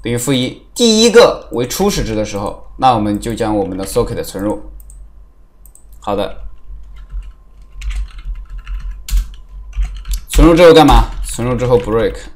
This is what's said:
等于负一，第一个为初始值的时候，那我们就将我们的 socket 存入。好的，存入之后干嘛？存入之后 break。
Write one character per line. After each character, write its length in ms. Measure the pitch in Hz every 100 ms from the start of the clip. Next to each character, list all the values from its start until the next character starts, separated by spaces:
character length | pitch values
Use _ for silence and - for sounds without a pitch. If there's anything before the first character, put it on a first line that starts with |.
等 100 | 117
于 40 | 120
负 160 | -
一， 320 | 131 127 - -
第 300 | - 233 214
一 80 | 233
个 380 | 214 165 - -
为 160 | 117 123
初 240 | - 196
始 140 | -
值 100 | -
的 100 | 107
时 120 | 104 101
候， 260 | 101 - - -
那 160 | 131
我 80 | 113
们 180 | 104 104
就 160 | 117
将 220 | 107 110 107
我 80 |
们 120 | 92 92
的 80 |
socket 380 | 95 123 113 117
存 200 | - 95
入。 180 | 101 - - - - - - - - _ - _ - - - -
好 160 | -
的， 300 | 101 98 - - - - - - - - - - - - - - - - - - - - - - - - - - - - - - - - - - - - - - - -
存 180 | - 156
入 80 |
之 80 | 165
后 100 | 175
干 140 | 160 143
嘛？ 200 | 120 107 -
存 240 | - - 120
入 80 | 120
之 100 | 123
后 100 | 120
break。 380 | 120 113 101 - -